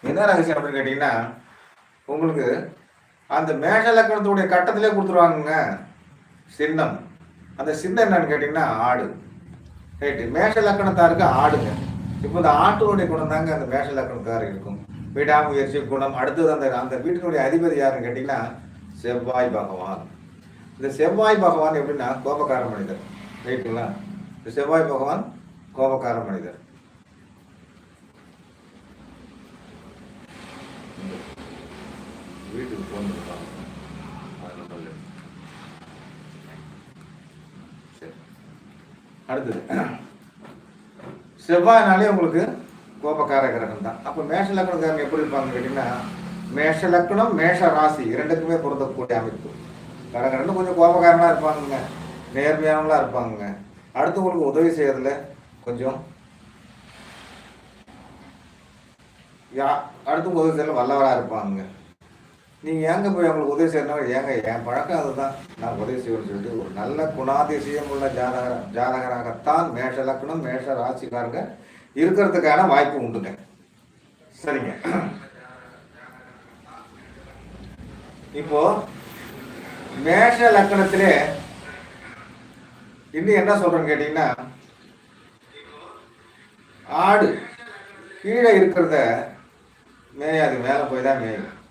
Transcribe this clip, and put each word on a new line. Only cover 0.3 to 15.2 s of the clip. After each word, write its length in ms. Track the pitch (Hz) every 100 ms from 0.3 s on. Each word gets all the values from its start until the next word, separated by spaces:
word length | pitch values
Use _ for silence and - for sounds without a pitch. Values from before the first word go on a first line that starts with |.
ரகசியம் 260 | 180 165 147
அப்படின்னு 220 | 143 139
கேட்டீங்கன்னா, 340 | 131 139 143 113 117 - - - - _ _ _ -
உங்களுக்கு 320 | 151 165 156 123 139 - - _ _ _ _ _ 151
அந்த 140 | 156 139
மேஷ 220 | 156 214 226 226
லக்னத்துடைய 500 | 226 214 202 196 185
கட்டத்திலே 400 | 180 180 202 214
கொடுத்துருவாங்கங்க 640 | 196 185 175 170 156 151 156 143 98 - - - - _ - _ -
சின்னம். 360 | 151 156 143 - - - - - - -
அந்த 120 | 139 151
சின்னம் 240 | 185 196 214
என்னன்னு 240 | 180 156
கேட்டீங்கன்னா 340 | 147 147 156 135 - 123
ஆடு. 180 | 123 - - - - - - - - - -
ரைட்டு, 260 | 143 127 117 143
மேஷ 180 | 214 220 208
லக்னத்தாருக்கு 580 | 196 190 175 170 170 170 -
ஆடுங்க. 280 | 151 - - - - - - - -
இப்போ 120 | -
இந்த 100 | 170 180 185
ஆட்டுடைய 420 | 208 214 196 170
குணம் 200 | 156 156
தாங்க 220 | 156 160 156
அந்த 120 | 131
மேஷ 140 | 135 139 135
லக்னத்தாருக்கு 560 | 127 120 104 113 104 95
இருக்கும். 240 | 101 98 - - -
விடாமுயற்சி 640 | 139